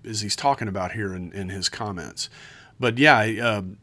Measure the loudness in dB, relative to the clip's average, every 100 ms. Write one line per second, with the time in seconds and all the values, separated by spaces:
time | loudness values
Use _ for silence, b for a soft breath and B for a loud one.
0 | -8 -6 -4 0 0 0 -2 -2 -4 -4
1 | -4 -4 -8 -8 -8 -4 -6 -4 -6 -6
2 | -10 -10 -12 B B B B -2 0 6
3 | 8 8 4 0 0 0 -4 -12